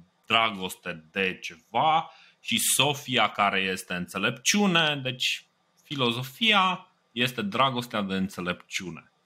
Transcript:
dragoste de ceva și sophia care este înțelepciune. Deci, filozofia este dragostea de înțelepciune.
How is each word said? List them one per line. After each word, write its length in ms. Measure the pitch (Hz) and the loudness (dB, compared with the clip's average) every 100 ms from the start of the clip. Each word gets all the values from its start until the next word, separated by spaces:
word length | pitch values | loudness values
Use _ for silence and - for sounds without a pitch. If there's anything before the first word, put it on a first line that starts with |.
| - _ - | -20 _ -2
dragoste 800 | 113 113 101 92 - 90 85 78 | 2 2 -2 -8 -8 -10 -12 -8
de 280 | 98 95 85 | -2 -2 -2
ceva 680 | - 82 _ 117 156 160 - - - _ | -12 -14 _ 0 2 2 0 -12 -20 _
și 180 | - 113 | -4 -2
sophia 720 | - - 139 135 - 123 104 | 0 2 2 0 0 2 2
care 300 | - 101 95 | 4 2 2
este 340 | 95 92 - | 0 -4 -4
înțelepciune. 1080 | 90 87 98 107 131 - 208 202 170 156 143 | -6 -6 -2 -2 -2 0 2 4 4 2 0
Deci, 420 | 131 127 - - _ _ _ _ | -6 -4 -4 -4 _ _ _ _
filozofia 1040 | - 143 123 117 131 - 226 208 185 175 - _ _ | -10 -2 0 0 -6 -2 2 4 4 0 -8 _ _
este 300 | 117 123 123 | -2 -2 -2
dragostea 600 | 104 117 135 123 120 110 | -2 2 2 0 -4 -4
de 120 | 98 | -2
înțelepciune. 1000 | 95 92 - 90 87 - - 90 80 - _ | -2 -2 -4 -6 -6 -6 -10 -8 -14 -18 _